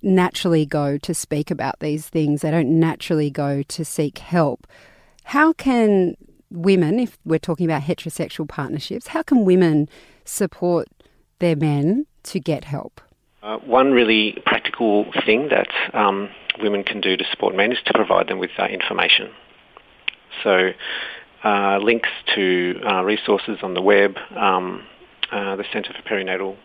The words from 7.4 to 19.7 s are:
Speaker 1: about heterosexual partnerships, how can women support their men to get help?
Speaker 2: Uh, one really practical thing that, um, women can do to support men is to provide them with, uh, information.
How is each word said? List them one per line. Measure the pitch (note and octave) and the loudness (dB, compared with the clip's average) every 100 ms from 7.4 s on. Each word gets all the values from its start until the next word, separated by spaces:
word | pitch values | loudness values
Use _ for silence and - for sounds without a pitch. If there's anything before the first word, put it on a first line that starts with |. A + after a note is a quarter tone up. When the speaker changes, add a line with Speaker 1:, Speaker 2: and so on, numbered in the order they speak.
| - D#3+ | -2 -2
Speaker 1:
about | F3 D#3 | 0 -2
heterosexual | C#3+ F3 - - D#3+ - D3+ | -2 -6 -6 -8 -8 -6 -10
partnerships, | - C3+ D#3 - G3+ - | -6 -6 -8 -8 -10 -8
how | E4 | -8
can | D#4+ C4 | 2 2
women | G3 F#3 F3 D3+ D3+ - - _ | 6 6 6 4 0 -6 -20 _
support | - - G3 - F3+ E3+ - _ _ _ _ _ | -14 -6 -6 -2 -2 0 -2 _ _ _ _ _
their | F3 | 0
men | D#3 D#3 C#3+ D3 A3+ D4+ _ | 2 2 2 2 0 -2 _
to | - F#3+ | -10 -8
get | - D3 | -4 -4
help? | - C#3 - - _ _ _ _ | -4 -10 -10 -16 _ _ _ _
Speaker 2:
Uh, | G#2 A2 | -8 -8
one | - A#2+ C3+ | 2 4 6
really | B2+ A2+ A2 G#2+ - | 4 6 4 2 -2
practical | - A2+ - - A#2 G#2 G#2 - | -2 -2 -2 -2 2 2 2 -2
thing | - A2 C#3+ | 2 2 2
that, | G2+ F#2+ - - | 0 0 -4 -4
um, | - G#2 G2 G2+ - - - | 0 0 0 -6 -12 -10 -4
women | G#2+ G2+ | -2 -2
can | G2 G#2 | -4 -4
do | G2 F#2 | -2 -2
to | F2+ | -2
support | - G2+ | -2 -2
men | F#2+ G#2 | 2 0
is | B2 | 0
to | - | -2
provide | - G2 F#2 F2 | 0 2 2 2
them | F#2+ | -2
with, | F2+ - | -6 -4
uh, | |
information. | G2 G2 - F#2+ F2+ - G2+ - - _ _ | -4 -2 -6 -2 0 0 -2 -16 -20 _ _